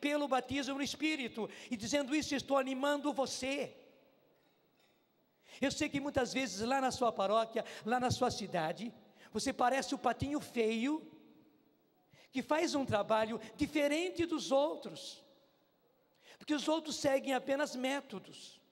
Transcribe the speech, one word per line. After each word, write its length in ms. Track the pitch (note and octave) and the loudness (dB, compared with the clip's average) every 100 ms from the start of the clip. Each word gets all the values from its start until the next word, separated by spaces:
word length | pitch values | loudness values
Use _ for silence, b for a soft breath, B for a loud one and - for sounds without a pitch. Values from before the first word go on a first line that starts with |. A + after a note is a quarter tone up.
pelo 260 | C#4+ D4 C#4+ | 2 2 2
batismo 500 | B3+ - C4+ C4 C#4 | 0 0 -4 -2 -2
no 60 | |
Espírito. 680 | C#4 - D#4 D#4 B3 - G#3 B B | -4 0 0 0 -4 -4 -8 B B
E 60 | A#3+ | -6
dizendo 400 | G#3+ C#4+ C4+ D4+ | 0 0 2 0
isso, 180 | - | 0
estou 220 | C#4 - C#4 | -2 2 2
animando 560 | C4 C4 C#4 D4 C#4+ | 2 0 0 0 0
você. 640 | C#4 C4 - C4 C#4+ B3 - - - _ _ _ _ _ _ _ _ _ _ _ _ _ _ B B | 0 -2 -2 -2 -2 -4 -10 -20 -20 _ _ _ _ _ _ _ _ _ _ _ _ _ _ B B
Eu 100 | C4+ | -2
sei 160 | - D4+ | 0 -2
que 140 | C#4+ | -2
muitas 320 | C#4 C#4 A#3+ | -2 0 0
vezes 300 | E3+ C4 F#3 | 0 -2 -2
lá 180 | A3+ C4+ | 0 2
na 100 | C4 | 2
sua 220 | - A#3+ | 2 0
paróquia, 500 | A3 G3 G#3+ A3+ A3+ G3+ B | 2 4 4 2 -2 -6 B
lá 160 | G#3+ B3 | -2 0
na 100 | B3 | 2
sua 200 | A3 B3 | 2 2
cidade, 600 | - G3 F3 D#3 F3 A#3 - - B B | 0 -2 0 0 -2 -8 -12 -20 B B
você 220 | A3 C4+ | -4 -2
parece 420 | C4+ B3 C4 C4 | 2 4 4 0
o 40 | C#4 | 0
patinho 420 | B3+ A#3 C4+ D4 | 0 0 0 -2
feio, 680 | - B3 A3 A3+ B3 D#4 - - - - - _ _ _ _ _ _ B B | -2 0 2 2 0 -2 -6 -20 -20 -20 -20 _ _ _ _ _ _ B B
que 100 | C4 | -6
faz 320 | - D4+ E4 | 2 2 4
um 120 | C4+ C4+ | 0 0
trabalho 520 | G#3 F3+ A3 A3 A3+ B | 0 2 2 2 -2 B
diferente 720 | - D4 D4+ C#4+ D4 F4+ E4 | -4 -2 2 2 2 0 -2
dos 260 | E4+ D#4+ E3 | -2 -2 2
outros, 720 | C4+ D4 E4 G#3 D#3+ - - - - _ _ _ _ _ _ _ _ B B | 2 2 -2 -10 -12 -14 -16 -20 -20 _ _ _ _ _ _ _ _ B B
porque 160 | - | -2
os 120 | D4 A#3 | 0 2
outros 300 | D#4+ D#4 B3 | 2 0 -2
seguem 380 | C#4+ C4+ A#3 | 2 2 2
apenas 420 | C4 C4 C4+ - B3 | 0 2 0 0 0
métodos 840 | B3+ C#4 C#4 F#3+ - - - - _ | -2 -2 -4 -12 -12 -18 -20 -20 _